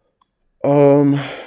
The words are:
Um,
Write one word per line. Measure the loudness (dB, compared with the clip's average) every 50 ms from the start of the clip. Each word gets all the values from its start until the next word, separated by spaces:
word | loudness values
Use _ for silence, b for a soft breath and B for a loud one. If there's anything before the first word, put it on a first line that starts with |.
| b b b b b _ _ _ _ _ _ _ -4
Um, | -2 0 2 2 4 4 2 2 0 -2 -2 -6 B B B B